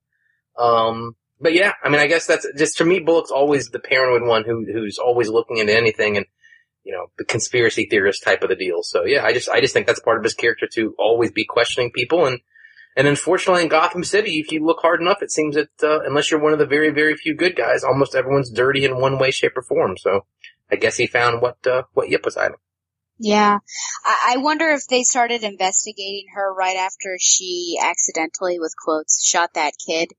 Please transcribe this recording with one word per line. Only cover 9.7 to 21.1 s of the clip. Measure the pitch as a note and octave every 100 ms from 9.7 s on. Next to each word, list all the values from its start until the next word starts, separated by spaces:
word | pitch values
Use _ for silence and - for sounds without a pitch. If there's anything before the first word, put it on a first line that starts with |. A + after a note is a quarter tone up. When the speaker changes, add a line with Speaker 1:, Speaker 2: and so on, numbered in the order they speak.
Speaker 1:
think | A#2+ G#2+
that's | A2+
part | - A2+
of |
his | G#2+
character | - A#2 A2+ A2
to | - A2 -
always | G#2+ A#2 A2+
be | A2
questioning | G#2+ - A#2+ - A#2+
people. | - B2 E3+ C#3+
And, | B2 _ _ - _ - -
and | C#3+
unfortunately | C#3+ - F#3 - F3+
in | D#3+
Gotham | D#3 E3+ F3+
City, | E3 G3+ G#3+ D#3
if | D3+
you | D#3+
look | D#3 D#3+
hard | E3 E3+
enough, | E3+ G3+
it | -
seems | - D#3 D3
that, | D3 -
uh, | D3+ D3+
unless | C#3+ C#3 C#3+
you're | D#3
one | D3+
of | D3+
the | C#3
very, | D3 D3+
very | C#3+ D3+ D3+
few | D#3+
good | D3+ E3+ -
guys, | - B2+
almost | C3 B2+ C#3
everyone's | C3 B2+ C#3 B2+
dirty | G#2+ C3 C3+
in | C3+ B2+
one | C3 C3+
way, | C3+
shape, | - C3 -
or |
form. | - C#3+ B2 F2+
So | G2 G2 - _ - _ -
I | G2+
guess | A2 -
he |
found | A#2+